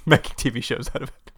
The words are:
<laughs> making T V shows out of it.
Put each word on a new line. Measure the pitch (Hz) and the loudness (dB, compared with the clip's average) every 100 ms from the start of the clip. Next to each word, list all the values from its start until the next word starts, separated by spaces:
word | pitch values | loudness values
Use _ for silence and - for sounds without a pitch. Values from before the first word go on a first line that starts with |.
<laughs> | - | 4
making | 151 - - | 4 4 -4
T | 131 | -4
V | 120 | -2
shows | - 117 120 | -4 -4 -4
out | - | -6
of | 135 | -8
it. | - - | -14 -20